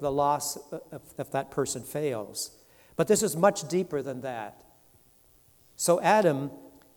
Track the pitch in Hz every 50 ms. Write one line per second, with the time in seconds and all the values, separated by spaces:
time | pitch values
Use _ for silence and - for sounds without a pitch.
0 | 143 143 135 143 143 143 147 143 - - - - - - - 165 - - - 131
1 | - - - - 135 - - 139 135 - - - 135 - - 131 113 - - 147
2 | 151 143 123 107 104 98 104 - - - - _ _ _ _ _ - _ - -
3 | 165 - 214 196 220 185 151 160 180 202 196 - 160 131 165 185 185 180 156 143
4 | 127 139 131 127 123 131 123 117 107 104 - - - - _ _ _ _ _ _
5 | _ _ _ _ _ _ _ _ _ _ _ _ _ _ _ - - - 170 175
6 | - 170 208 214 202 170 143 131 143 143 - - - - - - - _ _